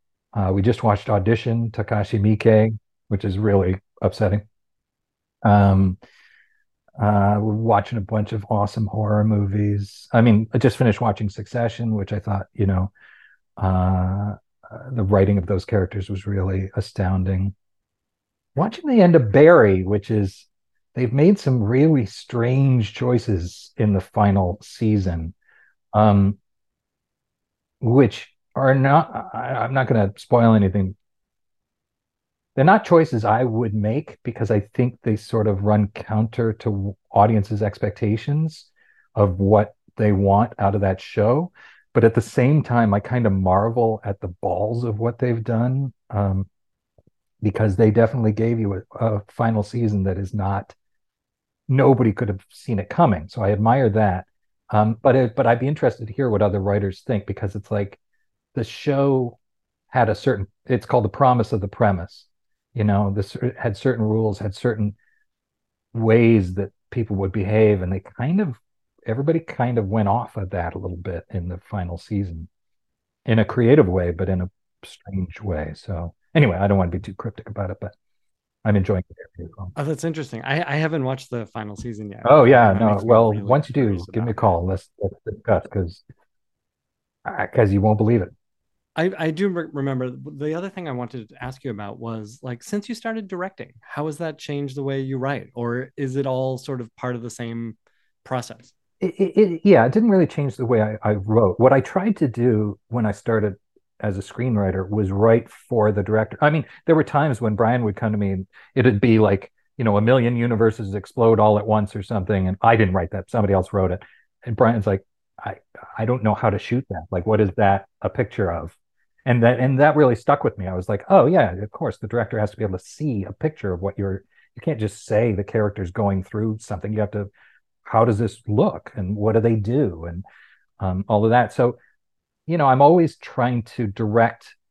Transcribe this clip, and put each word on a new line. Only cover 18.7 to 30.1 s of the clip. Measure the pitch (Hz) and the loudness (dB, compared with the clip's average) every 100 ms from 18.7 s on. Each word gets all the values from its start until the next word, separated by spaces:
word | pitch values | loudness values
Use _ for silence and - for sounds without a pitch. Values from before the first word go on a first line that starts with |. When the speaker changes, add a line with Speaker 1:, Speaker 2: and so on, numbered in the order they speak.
| - 302 | -4 0
Speaker 1:
the | 240 | 4
end | 175 | 6
of | 165 113 | 6 4
Barry, | 135 156 170 110 95 | 6 8 8 6 4
which | 92 104 - | 0 -4 -2
is, | 110 95 - _ _ _ _ _ | -2 -2 -6 _ _ _ _ _
they've | - 123 | -6 -2
made | 131 156 202 | 4 4 4
some | - 127 | 2 0
really | 104 123 156 147 104 | 2 2 4 2 0
strange | - - 123 120 131 135 127 104 | -8 -8 -2 0 2 2 2 0
choices | - 123 123 - 95 87 - - - | -2 0 0 0 -2 -4 -12 -16 -2
in | 107 | 0
the | 98 | 0
final | - - 101 98 92 87 | -2 0 2 4 0 -4
season, | - - 113 107 92 85 82 - _ _ _ _ _ | -12 -4 0 0 0 -4 -8 -12 _ _ _ _ _
um, | 107 107 101 98 104 _ _ _ _ _ _ _ _ _ _ _ _ _ _ | 2 4 6 4 0 _ _ _ _ _ _ _ _ _ _ _ _ _ _
which | 113 127 123 - - _ _ | 2 4 4 2 -14 _ _
are | - 135 | -2 2
not, | 135 135 147 160 113 - | 4 4 4 2 -6 -12
I, | 113 123 131 | -10 -8 -6
I'm | 117 | -2
not | 131 131 | -2 2
gonna | 120 101 | 2 0